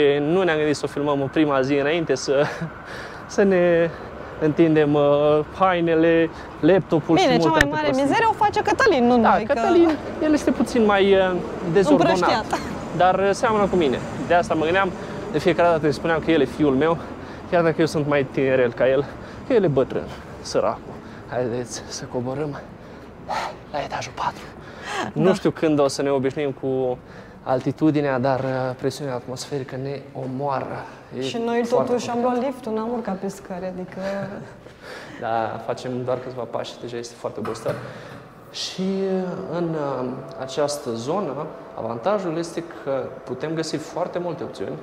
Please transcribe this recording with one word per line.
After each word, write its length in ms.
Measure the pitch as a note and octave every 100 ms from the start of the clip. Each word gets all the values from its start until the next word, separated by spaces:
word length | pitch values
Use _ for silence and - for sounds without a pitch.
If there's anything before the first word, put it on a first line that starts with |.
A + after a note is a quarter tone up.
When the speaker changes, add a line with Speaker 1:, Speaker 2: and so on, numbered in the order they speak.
| D3 C#3+
Speaker 1:
nu 220 | D3 F3+
ne-am 140 | F#3 D#3
gândit 200 | D3+ C#3+
să 60 |
o 40 | C#3+
filmăm 320 | D3 D3 C#3+
în 80 | C3+
prima 320 | D#3+ D3+ C3+
zi 140 | C3
înainte 400 | C#3+ C#3 E3+ D#3+
să, 300 | C3 - C#3 D3 - E3 - -
<laughs> 400 | - - - -
să 160 | -
ne 480 | G3 F3+ F3 E3+ E3+ - - - - -
întindem, 540 | D#3 D3 E3 D#3 D3
uh, 440 | D3 C#3+ C#3+ D3 D3+ D3 -
hainele, 720 | F#3+ F3 E3+ D#3+ E3 E3 E3 - - -
laptopul 560 | D3+ F#3+ - E3 - E3
și 80 | E4+
Speaker 2:
Bine, 120 | -
cea 100 | D#4+
Speaker 1:
multe 0 |
Speaker 2:
mai 120 | D#4+
Speaker 1:
alte 120 | C#4+
Speaker 2:
mare 100 | D4+ D4+
Speaker 1:
prostii. 180 | C4 C#4
Speaker 2:
mizerie 200 | A4 A4+
o 20 |
face 300 | G#4+ G#4 G#4+
Cătălin, 440 | G#4 G4 C5 D4 A#3+
nu 120 | B3
Speaker 1:
Da, 120 | A3+
Speaker 2:
noi, 140 | G3+
că 80 | G#3+
Speaker 1:
Cătălin, 380 | C#4 A3+ E4+ E4+ D4 - -
el 100 | D#4
este 180 | D4 -
puțin 340 | B3+ C4+ B3
mai, 300 | G#3 G3+ G3
uh, 180 | F#3+ F#3 F3+ - - F3
dezordonat, 400 | F3 F#3 C#4+ E4+
Speaker 2:
Împrăștiat. 480 | F4+ F4 - - D#4 - - - D#3+
Speaker 1:
dar, 180 | F3+ F#3
uh, 100 | G3
seamănă 320 | F#3+ A#3+ G#3+ G3
cu 100 | F#3
mine. 220 | D3 A2+ - - B2+
De 80 |
asta 200 | E3+ E3
mă 80 | D#3+
gândeam, 260 | D#3 F#3 F#3+ - - - -
de 60 | D3+
fiecare 300 | F3 E3 E3+
dată 180 | D#3+ D3+
îi 60 |
spuneam 280 | C3+ E3 D#3
că 60 | -
el 100 | D#3+
e 40 |
fiul 300 | C3 A#2+ D3+
meu, 220 | C3 D#3+ E3 - - - - -
chiar 120 | F3
dacă 120 | E3 D#3
eu 80 | D#3
sunt 200 | E3 D3
mai 200 | C#3+ C3+
tinerel 420 | - C3+ C3 B2
ca 160 | A#2 B2+
el, 160 | C3+ C3+ - - - -
că 60 |
el 120 | B3
e 40 | F3+
bătrân, 340 | C#3 B2+ F#2+ - - - -
săracul. 520 | - C3+ G#2 - - - - - -
Haideți 520 | B2 B2+ B2 A#2+ - -
să 160 | - C#3
coborâm 460 | B2+ B2 C3+ D3+ C3+ - - - - - - - - - - -
la 60 | D3
etajul 280 | C#3 - -
patru. 280 | - - - - - - - - G4+ E4+
Speaker 2:
Da. 60 | -
Speaker 1:
Nu 120 | E3+
știu 160 | F#3+ E3+
când 280 | - D#3+ D3
o 100 | C#3
să 140 | -
ne 80 | C#3
obișnuim 400 | C#3 C3 C3 C#3+ C3+
cu 380 | C3+ C3 B2+ B2 - - - -
altitudinea, 760 | - C3 C#3+ C3 D#3 D3 C#3+ C3
dar, 200 | C3+ B2+
uh, 360 | C3 C3 B2+ B2+
presiunea 360 | C3+ C3 C#3+
atmosferică 640 | A#2+ B2+ B2+ - C#3+ C3 C3
ne 180 | C#3 C#3 C#3
omoară. 720 | - C3 B2+ C#3+ C3 - - - - - A#2+
E 20 |
Speaker 2:
Și 140 | C3 A#3
noi 200 | A#3 A#3
Speaker 1:
foarte 220 | A#3 - B3+
Speaker 2:
totuși 180 | A#3+ B3+
am 40 |
Speaker 1:
complicat. 260 | A#3+ B3 B3
Speaker 2:
luat 100 | C4
liftul, 200 | C4 A3+
n-am 160 | A3 A3+
urcat 240 | A#3+ A3+ F#3+
pe 120 | G3+
scări, 360 | F#3+ - F3+ F#3
adică 260 | F3+ F3+ -
Speaker 1:
<laughs> 1200 | F#3+ G3 G3 G#3+ - - - - - - - -
Da, 400 | A#2 A#2 A2 A2+ -
facem 380 | B2 B2+ B2+
doar 140 | B2+ B2+
câțiva 240 | B2 B2+
pași 300 | A#2 A#2+ B2
și 80 | -
deja 160 | A#2+ A#2+
este 180 | A#2
foarte 240 | - A2 -
obositor. 340 | A2 A2+ - - - - - - - - -
Și, 300 | - - -
uh, 760 | F#3+ F#3+ F#3+ F#3+ F#3 F3 - E3
în, 120 | E3+
uh, 400 | D#3 C#3+ B2+ B2+ C3 - -
această 500 | C3 - D3 - B2+
zonă, 520 | A2+ A#2+ F#3 F3 B2 D3 - - -
avantajul 580 | A2+ A#2 F#3 G#3 F3+ D#3+
este 260 | E3+ - E3 -
că 180 | C#3+ C3+ A#2+ -
putem 300 | - B2 D#3
găsi 220 | E3 D#3+ D3
foarte 420 | - D#3 F3+ F3+
multe 240 | F3 D3
opțiuni. 340 | - - F#3+ D3+